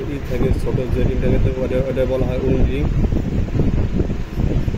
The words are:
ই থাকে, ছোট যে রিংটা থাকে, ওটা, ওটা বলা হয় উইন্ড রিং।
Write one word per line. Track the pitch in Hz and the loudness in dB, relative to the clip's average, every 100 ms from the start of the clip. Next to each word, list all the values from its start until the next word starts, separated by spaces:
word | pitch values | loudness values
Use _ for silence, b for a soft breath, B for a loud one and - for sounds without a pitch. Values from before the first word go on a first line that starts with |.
| 135 | -4
ই | 139 - | -6 -4
থাকে, | 127 147 - | -2 0 0
ছোট | - 131 123 | 0 0 0
যে | - 123 | 0 0
রিংটা | 123 - | 2 2
থাকে, | - 131 127 | 4 2 0
ওটা, | 127 131 135 | -2 0 0
ওটা | 127 127 | 0 0
বলা | 131 127 | 0 0
হয় | 131 - | 0 0
উইন্ড | 131 - | 2 2
রিং। | 135 143 - - - - - - - 139 - - - - - - - - - - | 2 0 0 0 0 0 -2 -2 0 2 2 0 0 -2 -2 -4 -2 0 0 -2